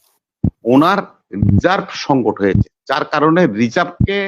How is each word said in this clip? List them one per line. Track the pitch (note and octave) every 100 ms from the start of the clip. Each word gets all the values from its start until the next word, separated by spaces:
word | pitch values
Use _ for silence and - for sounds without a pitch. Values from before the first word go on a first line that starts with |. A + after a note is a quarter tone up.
| _ _ _ _ - -
ওনার | A#2 C3 F3 G3 - _ _ G2 G#2
রিজার্ভ | G2+ E3+ F#3+ F#3 - -
সংকট | C3+ A2+ G2+
হয়েছে, | G2 F#2+ - _ -
যার | C#3 D3
কারণে | D3+ D3+ E3+ E3 G#2
রিজার্ভকে | A#2+ F#3 F3 - - G3+